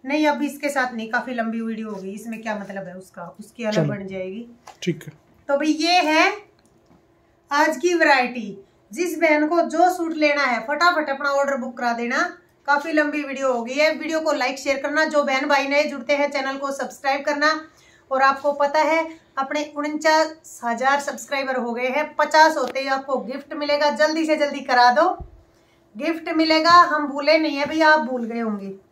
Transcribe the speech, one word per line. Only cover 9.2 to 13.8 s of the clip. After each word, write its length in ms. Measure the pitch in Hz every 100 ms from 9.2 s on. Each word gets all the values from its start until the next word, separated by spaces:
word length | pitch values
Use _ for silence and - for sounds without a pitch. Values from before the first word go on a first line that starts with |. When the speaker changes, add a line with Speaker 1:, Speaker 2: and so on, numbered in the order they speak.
| 330 302 302
Speaker 1:
को 140 | 339
जो 280 | 330 320 359
सूट 200 | 359 330
लेना 300 | 311 302 285
है 160 | 269 226
फटाफट 480 | 226 294 349 330 294
अपना 200 | 269 285
order 260 | 277 277 269
book 200 | 240 247
करा 140 | 240
देना, 260 | 233 240 277 349 - _ _ -
काफी 240 | 285 330
लंबी 300 | 311 294 294
वीडियो 300 | 269 269 269
हो 100 | 240
गई 120 | 226
है। 160 | 277